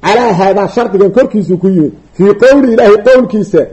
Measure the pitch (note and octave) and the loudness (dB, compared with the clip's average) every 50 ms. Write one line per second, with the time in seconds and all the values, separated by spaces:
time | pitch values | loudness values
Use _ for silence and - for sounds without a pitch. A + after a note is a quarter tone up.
0 | - E3+ G#3 A#3 B3 A3+ G3 E3 F#3+ G3 G3 G3+ G3 - - A#3+ A#3+ A3+ F#3+ F#3+ | -2 0 0 0 0 0 0 0 0 0 0 -2 -2 -4 -4 -4 -6 -2 0 0
1 | G3+ F#3+ - A#3+ C4+ C#4 - G#3+ F#3 D3+ F#3 E3+ F3 F#3+ F#3+ F3+ D3+ C3+ - - | 0 0 2 0 0 0 -2 -6 -4 -4 -4 -2 -2 -2 0 0 -2 -4 -6 -12
2 | _ _ _ - F3+ G3+ G3+ - A#3 C4 C#4 C#4+ C4 B3+ A3+ A#3+ A#3+ G3+ G#3 A3 | _ _ _ 0 0 0 2 2 2 4 4 4 2 0 0 2 4 4 2 2
3 | G#3 B3 C4 B3+ B3 - - G#3+ G3 - - D#3+ C3 - | 4 2 2 2 2 -2 -4 -6 -6 -2 -2 -2 -2 -2